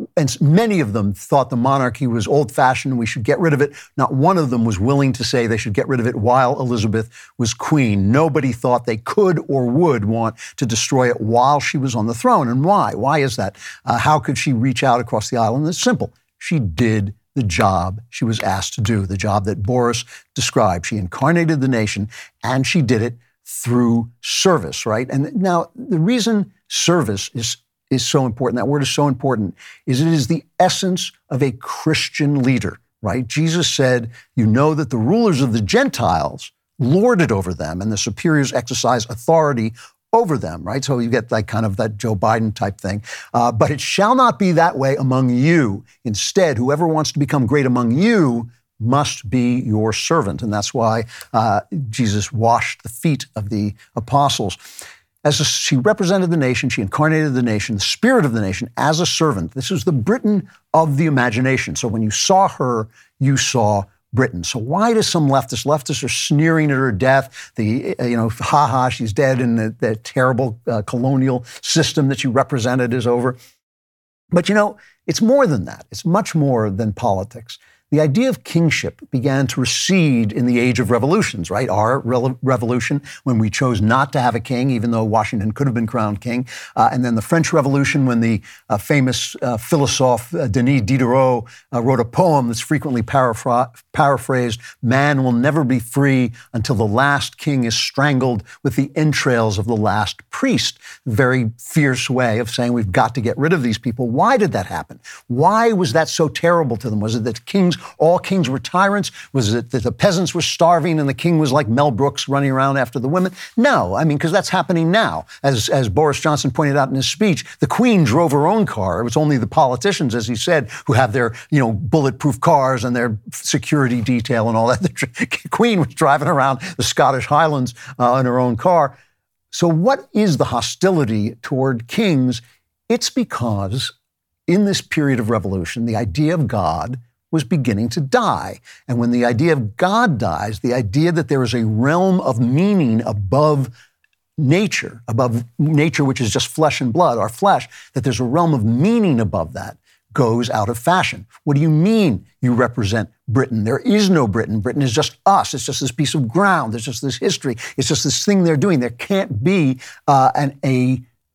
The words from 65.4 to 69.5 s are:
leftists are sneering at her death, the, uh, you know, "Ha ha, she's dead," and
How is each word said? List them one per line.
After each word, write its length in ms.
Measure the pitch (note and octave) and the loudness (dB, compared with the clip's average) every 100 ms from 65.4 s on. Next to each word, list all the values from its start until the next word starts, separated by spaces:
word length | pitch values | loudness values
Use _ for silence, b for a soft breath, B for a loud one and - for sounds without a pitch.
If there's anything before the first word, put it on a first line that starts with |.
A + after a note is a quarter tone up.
| - A#2 C3+ | 0 -6 -2
leftists 380 | D3+ - C#3+ | -2 -2 -6
are 40 | A#2+ | -4
sneering 640 | - - D3 D#3+ D#3+ D3+ | -4 0 2 4 2 2
at 60 | C3+ | 0
her 160 | C3+ | 0
death, 580 | G2 B2+ C3+ C3 - - - | 0 2 2 0 -10 -14 -4
the, 420 | G#2+ A#2+ - A#2+ | -2 -2 -4 -4
uh, 60 | |
you 120 | B2 A#2 | -2 0
know, 120 | A2+ | -2
"Ha 380 | A2+ - D3 D3 | -4 0 2 2
ha, 200 | C3 B2+ | 2 0
she's 240 | B2 A2+ | -2 -4
dead," 280 | G2+ C3+ B2 | 0 0 2
and 180 | B2 | 0